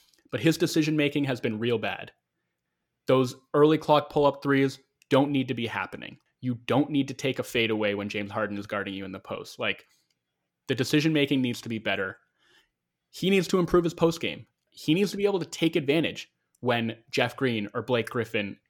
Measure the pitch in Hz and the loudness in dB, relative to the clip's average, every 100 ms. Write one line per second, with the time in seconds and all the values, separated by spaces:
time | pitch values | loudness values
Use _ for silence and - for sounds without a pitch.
0 | _ _ _ - 160 156 170 170 151 151 | _ _ _ -2 0 2 0 0 0 0
1 | 143 147 139 123 120 107 117 113 101 92 | 0 0 -2 -2 -4 -2 -2 -2 -2 -8
2 | - - _ _ _ _ _ _ _ _ | -12 -20 _ _ _ _ _ _ _ _
3 | - 131 127 - _ 147 151 156 156 147 | 2 2 2 -4 _ 4 6 4 4 2
4 | - 151 143 139 139 135 135 - _ _ | 2 2 2 2 2 2 2 -2 _ _
5 | - 135 147 139 127 120 113 98 95 67 | 0 2 2 0 -2 -4 -6 -6 -8 -10
6 | 60 - _ _ 127 117 - 120 147 147 | -16 -18 _ _ -6 -4 2 2 2 0
7 | 135 131 135 - - 123 113 107 104 101 | -2 -2 -4 -4 -2 0 2 2 0 -2
8 | 104 104 101 110 101 101 98 104 98 98 | -4 -6 -6 -4 -4 -6 -6 -6 -6 -8
9 | 95 95 - 101 - - 110 95 _ _ | -10 -12 -10 -10 -10 -6 -4 -4 _ _
10 | _ _ _ _ _ _ - 127 123 151 | _ _ _ _ _ _ -4 -2 2 2
11 | 160 151 139 139 123 117 117 110 107 98 | 2 2 2 0 0 -4 -6 -6 -2 -2
12 | 95 - _ _ _ _ _ _ _ _ | -4 -8 _ _ _ _ _ _ _ _
13 | _ - 180 196 170 190 170 175 170 170 | _ -4 2 2 2 0 4 4 2 2
14 | 170 165 95 73 - _ _ - - 170 | 0 0 -4 -6 -14 _ _ -6 0 2
15 | 202 196 202 190 156 - 165 170 139 160 | 2 0 0 0 -4 -2 0 0 2 0
16 | 107 - - _ _ _ 123 117 113 110 | 0 -4 -14 _ _ _ -2 0 -2 -6
17 | _ - 123 - 131 110 101 123 110 120 | _ -2 -2 0 -2 -2 -4 -6 -2 -2
18 | 110 123 107 107 101 - _ | -2 -4 -4 -4 -4 -8 _